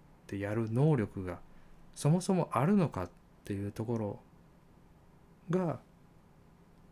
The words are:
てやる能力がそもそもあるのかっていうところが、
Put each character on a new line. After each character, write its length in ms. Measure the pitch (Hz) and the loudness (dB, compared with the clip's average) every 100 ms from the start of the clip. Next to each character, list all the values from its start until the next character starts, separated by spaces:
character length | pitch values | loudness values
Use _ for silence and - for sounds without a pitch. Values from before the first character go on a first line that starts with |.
| - - - | -20 -20 -10
て 100 | 101 | -6
や 160 | 101 | -2
る 160 | 110 110 | -2 0
能 240 | 117 156 | 2 4
力 300 | 139 101 98 | 4 0 -4
が 160 | 92 82 - - - - - - | -8 -10 -14 -20 -20 -20 -20 -2
そ 120 | 143 | 2
も 120 | 175 | 2
そ 140 | 185 | 2
も 140 | 185 - | 0 0
あ 120 | 113 | 2
る 120 | 156 208 | 4 4
の 120 | 151 | 2
か 140 | 95 | -2
っ 60 | 87 - - - | -8 -10 -20 -14
て 80 | - | -8
い 140 | 98 101 | -6 -4
う 60 | |
と 120 | - | -6
こ 140 | 113 117 | -4 -4
ろ 220 | 104 120 - - - - - - - - - - - - - | -4 -8 -16 -20 -20 -20 -20 -20 -20 -20 -20 -20 -20 -14 -2
が、 300 | 180 170 - - - - - - - - - - - - | 0 0 -4 -10 -20 -20 -20 -20 -20 -20 -20 -20 -20 -20